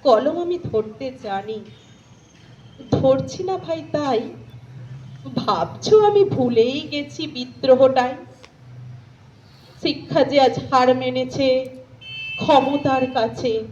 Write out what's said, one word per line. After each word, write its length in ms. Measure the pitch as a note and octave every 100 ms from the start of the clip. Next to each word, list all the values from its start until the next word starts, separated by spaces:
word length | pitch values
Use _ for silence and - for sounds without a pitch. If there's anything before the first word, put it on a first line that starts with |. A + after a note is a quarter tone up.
কলম 400 | C#4+ A3 C4+ E4+
আমি 160 | F4 F4
ধরতে 540 | - A3 G#3+ - C4+ B3+
জানি, 380 | A3 G3 G3+ A3 - - - - _ - _ _ - - - - -
ধরছি 520 | - C4+ C4+ C4 -
না 140 | F#4 F#4+
ভাই 280 | D#4+ E4 -
তাই। 280 | D4+ D4 B3 - - - - - - - - - - -
ভাবছো 720 | - - F#4+ - - - G#4+ G#4
আমি 180 | G#4
ভুলেই 560 | G4 C#4+ B3 A3+ A#3+ C#4+
গেছি 460 | D#4 D4 C#4+ - D#4
বিদ্রোহটাই? 880 | B3 B3 - C4 B3+ C4 C4 B3+ C4+ - - - _ - - - - - - - - - - - -
শিক্ষা 420 | D#4+ - - D#4+
যে 160 | C4+ C#4
আজ 180 | C4 - -
হার 240 | C4+ B3+
মেনেছে 840 | B3+ B3+ B3+ B3+ - C4+ C4 C4 - - - - - - -
ক্ষমতার 680 | D4 C#4 B3+ C#4+ D4 C4 B3+
কাছে। 560 | B3+ A3+ - B3+ A3 A3